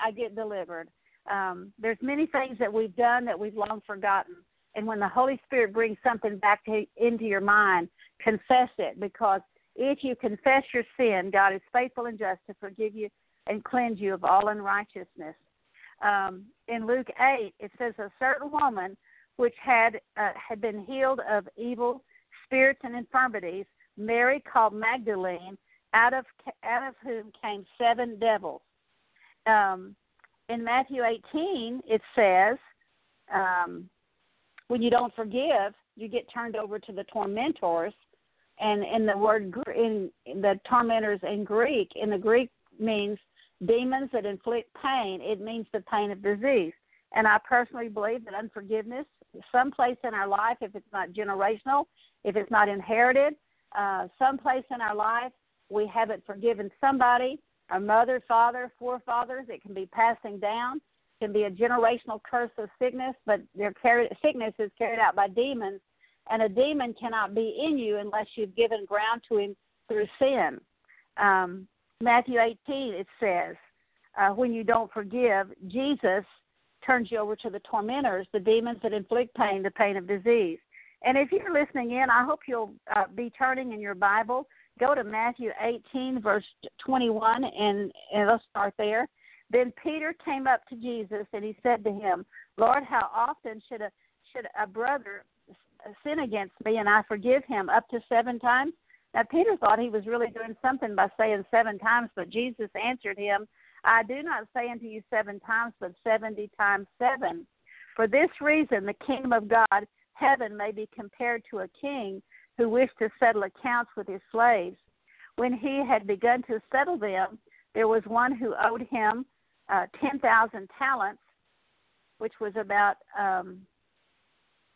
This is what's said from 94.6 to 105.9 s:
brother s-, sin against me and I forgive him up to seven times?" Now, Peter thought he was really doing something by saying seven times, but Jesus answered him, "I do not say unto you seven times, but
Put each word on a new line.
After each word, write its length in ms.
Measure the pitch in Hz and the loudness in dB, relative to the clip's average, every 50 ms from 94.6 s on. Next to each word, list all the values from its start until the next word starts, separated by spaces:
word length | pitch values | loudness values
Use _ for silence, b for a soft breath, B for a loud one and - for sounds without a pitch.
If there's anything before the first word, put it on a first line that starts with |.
| 214 202 | -6 -6
brother 560 | 190 220 240 254 285 277 - 202 202 196 - _ _ _ _ _ | -4 -4 -2 -2 -2 -2 -4 -10 -18 -18 -20 _ _ _ _ _
s-, 440 | - _ _ _ _ _ - 214 202 - - | -20 _ _ _ _ _ -20 -20 -18 -10 -8
sin 160 | 294 302 320 | -6 -4 -4
against 340 | 285 233 202 214 196 185 _ - - | -4 -4 -4 -4 -6 -6 _ -6 -4
me 120 | 220 220 226 | -2 -2 0
and 120 | 208 202 | 2 2
I 140 | 208 214 208 - | 0 0 -2 -4
forgive 360 | 220 208 196 247 254 285 262 | -6 -2 0 2 2 2 0
him 240 | - 262 208 190 - | -2 -6 -4 -2 0
up 180 | 180 226 - _ | 0 0 0 _
to 100 | - 233 - - | -6 -10 -6 -2
seven 280 | 226 226 233 247 240 226 | 0 0 0 0 -4 -2
times?" 360 | 254 247 240 254 277 320 320 b b b b b b b - | 0 2 2 2 0 -2 -6 b b b b b b b -2
Now, 100 | 226 226 | -2 -2
Peter 320 | - - 330 381 453 403 | 0 2 2 4 4 2
thought 240 | - - - - 220 | 2 4 4 4 4
he 100 | 240 240 | 2 0
was 160 | 208 214 196 220 | -2 -4 -4 -2
really 200 | 233 240 240 208 | -2 -2 -2 -2
doing 300 | 226 226 226 226 220 - | -4 -6 -12 -12 -8 -4
something 320 | - 254 269 262 247 226 208 | -2 -2 -2 -2 -4 -2 0
by 140 | 190 190 202 - - | 0 0 2 2 0
saying 280 | 220 220 214 196 190 - | 0 2 0 -2 -2 2
seven 300 | - 226 226 220 208 196 | 2 2 4 2 -2 -4
times, 300 | - 220 233 240 240 220 _ - | 0 2 2 2 2 -2 _ -8
but 120 | 175 175 | -10 -6
Jesus 400 | 190 226 247 254 233 - 214 190 - | -4 -4 -4 -4 -4 -8 -10 -8 -8
answered 420 | - 214 240 254 240 - 202 196 202 | -6 -4 -4 -4 -4 -6 -8 -8 -4
him, 300 | 202 208 202 202 214 b b b b b b b - | -2 0 0 -2 -2 b b b b b b b 2
"I 180 | - 226 226 226 | 4 4 4 4
do 200 | 208 254 285 302 | 0 -4 -6 -6
not 240 | 339 285 233 220 - - | -6 -6 -6 -6 -6 -6
say 160 | 254 240 240 | -6 -6 -6
unto 180 | 240 233 233 226 | -8 -10 -12 -12
you 140 | 214 214 196 _ | -14 -14 -10 _
seven 300 | 247 214 214 202 202 202 | -4 -4 -2 -4 -8 -10
times, 340 | - - 226 226 240 233 - _ | -6 -4 -2 -2 -2 -4 -6 _
but 140 | 202 180 | -12 -12